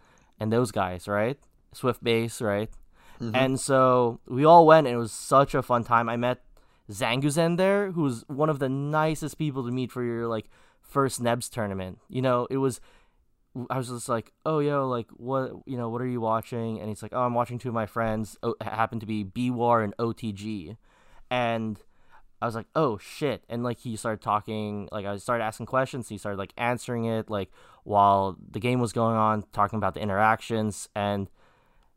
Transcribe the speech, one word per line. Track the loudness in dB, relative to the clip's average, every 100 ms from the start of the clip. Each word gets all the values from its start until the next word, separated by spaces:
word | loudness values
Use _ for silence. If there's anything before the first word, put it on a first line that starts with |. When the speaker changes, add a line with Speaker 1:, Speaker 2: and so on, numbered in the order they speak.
| _ _ _ -6
Speaker 1:
and | 0
those | 2 0
guys, | 0 -2 -4 -2
right? | 0 0 -4 _ _ _
Swift | -4 -2 0
Base, | 0 0 0 -4
right? | -2 -2 -4 -10 -20 -20 -20 -10
Speaker 2:
Mm-hmm. | -2
Speaker 1:
And | 0 2 0
so | 2 4 6 6 2 -2 -6
we | 4
all | 10 10 12
went, | 8 6
and |
it | 0
was | -4
such | -8 4 6 6
a | 2
fun | 0 0
time. | 4 2 2
I | 0
met | 0 -2 -8 -20 _ _ -16
Zanguzen | -4 -2 0 2 2 2 2
there, | 2 2 0
who | 0
was | -2 -2 -6
one | -2 0
of | 0
the | -2
nicest | -2 -2 0 0 -2 -6 -4
people | -4 -4
to | -4
meet | -4 -4
for | -4
your, | -4 -4 -4
like, | -4 -8 -18 _ _
first | -4 0 0 0
Nebs | 0 0 -4
tournament. | -6 -4 -6 -8 -12 -10
You | -2
know, | 0 0 0
it | 0
was, | 0 -2 -10 -20 _ _ _ _ _ -12 -6
I | -6
was | -6
just | -8 -4
like, | -4 -4 _
"Oh, | -2 0
yo, | 0 0 0
like, | -4 -6
what, | -10 -4 -4 -4 -8 -10
you | -6
know, | -6
what | -4
are | -4
you | -2
watching?" | 0 -2 -2 -6 -6 -6
And | -8
he's | -10
like, | -6
"Oh, | -2
I'm | 0
watching | 0 -2 -4
two | -6
of |
my | -4 -4
friends, | -2 -2 -2 -6 -6
o-, | -6 -6
happen | -6 -2 -2 -4
to | -6
be | -6
B-War | -6 -4 -4 0 4 4
and | 2 -2
O | -4
T | -4 -8
G." | -8 -8 -10 -10 -16 _ _ -20 -20 -4
And | 0 0 -2 -4 -8 -14 _ -20 -20 -20 _
I | -6
was |
like, | -6 -4
"Oh, | 0 0 -2
shit." | -10 -4 -4 -4 -6
And, | -6
like, | -4 -6
he | -8 -6
started | -4 -4
talking, | -2 -2 -2 -6 -6 -8 -8
like, | -8 -8
I | -6
started | -4 -2
asking | -2 -6 -4
questions, | -2 -2 -6 -10
he | -10
started, | -8 -8
like, | -8 -4
answering | -4 -2 -4 -4
it, | -2 -4 -4
like, | -6 -6 -12 -20 -18
while | 0 6 8 6 2 -4 -10
the | -4
game | 0 0
was | 0
going | 0 2 2
on, | 2 0 -2
talking | -2 0 0
about | -2
the | -2
interactions. | -2 2 4 2 -2 -2 -2 -4 -8
And | -4 -2 -2 -6 _ _ _ _ _ _